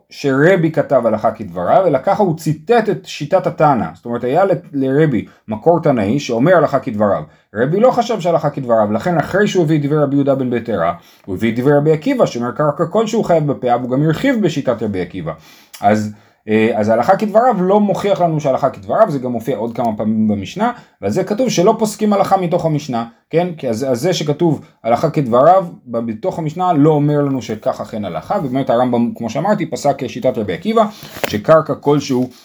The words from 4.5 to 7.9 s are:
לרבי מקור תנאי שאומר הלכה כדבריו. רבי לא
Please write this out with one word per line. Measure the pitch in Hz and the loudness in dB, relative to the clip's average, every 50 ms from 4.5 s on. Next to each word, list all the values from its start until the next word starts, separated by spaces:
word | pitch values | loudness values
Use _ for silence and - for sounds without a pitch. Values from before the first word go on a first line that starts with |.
| 175 143 - - - | 0 -2 -4 -6 -4
לרבי | 139 135 131 135 143 160 156 123 98 - - - _ _ | -4 -2 0 2 2 2 2 2 -2 -4 -6 -12 _ _
מקור | - 110 107 - 156 175 165 | -10 -8 -2 0 2 2 2
תנאי | 165 160 131 117 98 98 123 143 | 2 0 0 0 0 0 0 -2
שאומר | 143 - 117 113 127 170 190 | -2 -2 -2 2 2 4 4
הלכה | 165 147 - - - | 4 4 2 0 -2
כדבריו. | - 139 110 104 107 101 92 78 78 - _ _ _ _ - | -2 -4 -2 0 0 0 0 -2 -4 -8 _ _ _ _ -4
רבי | 101 123 139 170 202 | -2 -2 0 2 2
לא | 233 254 | 2 4